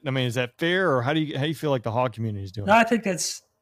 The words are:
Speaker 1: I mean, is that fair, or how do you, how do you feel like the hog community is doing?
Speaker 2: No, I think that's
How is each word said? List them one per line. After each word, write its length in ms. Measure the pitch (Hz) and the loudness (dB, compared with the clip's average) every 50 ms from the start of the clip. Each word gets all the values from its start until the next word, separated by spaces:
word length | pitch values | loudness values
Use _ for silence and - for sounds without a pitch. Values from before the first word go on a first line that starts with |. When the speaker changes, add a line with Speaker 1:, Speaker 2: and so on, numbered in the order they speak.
| - | -4
Speaker 1:
I 60 | 139 | -4
mean, 160 | 131 135 127 123 | -2 0 0 0
is 80 | 110 | 0
that 220 | 127 123 120 - - | -2 -4 -4 -4 -4
fair, 380 | 165 170 180 185 190 175 139 | -2 0 2 2 2 2 2
or 60 | 127 | 2
how 120 | 117 131 156 | 2 0 0
do 60 | 160 | 0
you, 180 | 156 143 139 135 | 0 -2 -2 -4
how 60 | 135 | -2
do 60 | 156 | -4
you 60 | 160 | -4
feel 160 | - - 151 | -4 -2 -2
like 120 | 139 127 110 | -2 0 -2
the 80 | 117 | -2
hog 220 | 107 123 127 127 110 | 0 0 0 0 -2
community 320 | 113 113 113 104 101 98 | -4 -4 -4 -4 -6 -8
is 60 | 98 | -8
doing? 160 | - 104 101 190 | -8 -6 2 4
Speaker 2:
No, 60 | 208 | 6
I 100 | 233 233 | 6 6
think 200 | 226 240 220 - | 4 2 0 0
that's 380 | 202 180 165 - - - - - _ _ _ | -2 -2 -2 -4 -6 -6 -10 -14 _ _ _